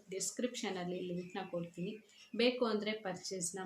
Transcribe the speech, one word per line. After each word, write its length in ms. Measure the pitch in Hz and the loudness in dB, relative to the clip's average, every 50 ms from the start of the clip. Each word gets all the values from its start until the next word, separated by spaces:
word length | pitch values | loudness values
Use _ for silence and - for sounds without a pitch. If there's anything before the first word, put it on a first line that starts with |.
| - 180 | -8 -8
ಡಿಸ್ಕ್ರಿಪ್ಷನಲ್ಲಿ 880 | 185 196 - - - - 233 247 - - 226 196 185 180 175 175 180 180 | -4 -4 -2 -2 0 0 0 0 0 -2 -2 0 0 0 0 0 -2 -2
ಲಿಂಕ್‌ನ 400 | 180 175 175 180 180 - - 196 185 - | -2 -2 -2 -2 -4 -4 -4 -4 -4 -2
ಕೊಡ್ತೀನಿ. 420 | 175 175 170 170 - 175 175 208 214 - - - - - - - - | -2 -2 -2 -4 -4 -4 -4 -2 -4 -6 -10 -18 -20 -20 -14 -4 2
ಬೇಕು 300 | 208 233 254 247 - 247 | 4 6 6 6 6 4
ಅಂದ್ರೆ 280 | 220 220 208 208 214 | 4 4 2 2 0
ಪರ್ಚೇಸ್‌ನ 680 | 214 214 - 185 180 - - - 196 185 175 - - 190 185 | -2 0 -2 -2 -4 -4 -4 -4 -2 -2 -2 -2 -2 -2 -2